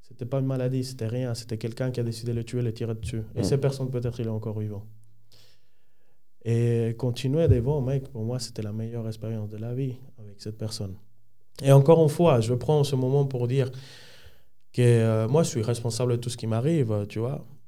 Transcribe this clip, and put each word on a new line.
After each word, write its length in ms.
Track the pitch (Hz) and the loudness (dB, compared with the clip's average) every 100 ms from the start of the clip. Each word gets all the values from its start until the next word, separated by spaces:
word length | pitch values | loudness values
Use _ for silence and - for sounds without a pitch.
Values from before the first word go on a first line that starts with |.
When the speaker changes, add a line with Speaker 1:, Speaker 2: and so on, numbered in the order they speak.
Speaker 1:
C'était 240 | - - 120 | -18 -10 -2
pas 140 | 135 | 0
une 60 | 135 | 0
maladie, 380 | 127 127 131 | 0 0 0
c'était 220 | 127 - 113 | -2 -4 -4
rien. 260 | 123 127 | -2 -2
C'était 240 | 117 - 110 | -4 -4 -4
quelqu'un 340 | 117 117 127 | -4 -2 -2
qui 100 | 120 | 0
a 20 | |
décidé 300 | 117 110 113 | -2 -2 -2
de 40 | 117 | -2
le 80 | |
tuer, 160 | 113 123 | -2 -2
le 140 | 120 | -2
tirer 200 | 107 113 | -2 -4
dessus. 280 | 113 110 113 107 | -4 -4 -6 -6
Et 60 | - | -2
Speaker 2:
Mm. 40 | |
Speaker 1:
ces 120 | 104 139 | 2 2
personnes, 340 | 139 135 131 | 2 -2 -4
peut-être, 300 | 127 120 117 | -2 -4 -2
il 60 | 113 | -4
est 40 | |
encore 280 | 110 110 107 | -2 -4 -4
vivant. 260 | 107 101 - - - - - - - - - - - - - - - - | -4 -6 -10 -16 -18 -18 -18 -18 -18 -18 -18 -18 -18 -18 -18 -18 -18 -12
Et 500 | 113 117 120 117 113 117 | 0 2 4 4 2 0
continuer 480 | 127 120 131 147 165 | -2 0 0 2 6
devant, 320 | 127 117 151 | 6 4 0
mec, 280 | 123 135 135 | 0 -2 -4
pour 160 | 113 | -6
moi, 140 | 110 127 | -4 -4
c'était 240 | 120 - | -6 -8
la 100 | 107 | -6
meilleure 340 | 110 113 117 110 | -6 -6 -6 -6
expérience 420 | 107 110 113 104 | -6 -6 -6 -8
de 80 | 107 | -8
la 140 | 113 | -6
vie 200 | 123 135 120 - - | -4 -4 -6 -14 -16
avec 220 | 107 98 | -18 -14
cette 180 | - 107 | -12 -8
personne. 360 | 113 - 101 92 - - - - - - | -8 -6 -8 -8 -16 -18 -18 -18 -18 -4
Et 80 | 135 | 8
encore 300 | 139 139 165 | 8 10 8
une 60 | 156 | 8
fois, 320 | 147 175 131 | 6 6 6
je 120 | 110 | 4
prends 300 | 123 - 151 | 0 2 2
ce 140 | 143 131 | 4 2
moment 280 | 127 139 143 | 2 2 2
pour 200 | 131 123 | 0 0
dire 240 | 131 131 - - - - - - - - - - | 0 0 -4 -16 -18 -18 -18 -18 -18 -18 -18 -10
que, 100 | - | 4
euh, 460 | 123 117 113 110 113 | 6 6 6 2 4
moi, 160 | 147 | 4
je 40 | 170 | 4
suis 120 | 127 | 0
responsable 500 | 107 117 120 113 123 | -2 -2 -2 -2 0
de 40 | 120 | 0
tout 140 | 120 | -2
ce 60 | - | -6
qui 100 | 110 | -2
m'arrive, 600 | 110 131 165 120 104 101 | 0 2 2 2 0 -2
tu 120 | - | -4
vois. 260 | 117 143 - - | -4 -4 -10 -16